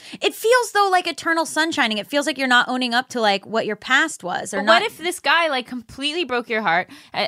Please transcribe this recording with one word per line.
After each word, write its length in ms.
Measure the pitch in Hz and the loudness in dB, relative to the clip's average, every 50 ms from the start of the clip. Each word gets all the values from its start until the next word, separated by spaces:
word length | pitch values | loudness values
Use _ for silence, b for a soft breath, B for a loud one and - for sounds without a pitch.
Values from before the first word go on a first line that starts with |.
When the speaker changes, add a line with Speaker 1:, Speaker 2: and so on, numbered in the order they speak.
| B B B B | B B B B
Speaker 1:
It 140 | - 403 - | -2 -2 -2
feels, 360 | - - 440 508 494 466 - | 0 2 2 4 4 2 0
though, 160 | - 415 403 392 | 2 2 2 4
like 160 | 370 359 359 349 | 2 2 0 0
eternal 380 | 330 - - 339 330 330 320 | -6 -4 -2 -2 0 0 0
sunshining. 520 | - - 311 320 339 302 294 254 226 214 208 | -2 0 -2 -2 0 0 0 0 0 0 -4
It 60 | 196 - | -6 -2
feels 200 | 277 285 285 311 | -2 -2 0 0
like 100 | 294 262 | -2 -2
you're 100 | 269 254 | 0 4
not 200 | 247 247 247 - | 4 4 4 2
owning 260 | 254 254 254 240 233 | -2 -4 -2 0 0
up 160 | 247 254 - | -2 -2 -2
to, 120 | - 247 | -4 0
like, 240 | 220 208 196 196 - | 2 2 2 0 -2
what 200 | 123 208 226 - | -4 -4 -2 -2
your 100 | 202 208 | -2 -6
past 480 | - - - 254 285 320 311 - - - | -8 -2 0 2 2 2 0 -2 -6 -8
was 300 | - - - - 185 - | -6 -6 -6 -6 -6 -6
or 40 | 196 | -4
Speaker 2:
But 60 | 202 | 4
Speaker 1:
not. 80 | 220 220 | 4 4
Speaker 2:
what 100 | 233 415 | 4 4
if 140 | 453 - - | 0 -4 -4
this 200 | 311 359 349 - | -6 -6 -6 -2
guy, 280 | - 277 302 330 339 311 | 0 2 2 4 2 2
like, 160 | 277 262 247 - | 0 -2 -4 -6
completely 580 | 254 247 220 _ - - 277 294 294 359 349 | -10 -12 -12 _ -12 -6 -6 -4 -4 -4 -4
broke 220 | 247 247 240 240 - | -2 -2 -4 -4 -2
your 120 | 226 220 | -4 -2
heart, 280 | 214 170 165 175 - - B B B B B | 0 2 2 2 0 -2 B B B B B
and, 140 | 208 208 | -4 -4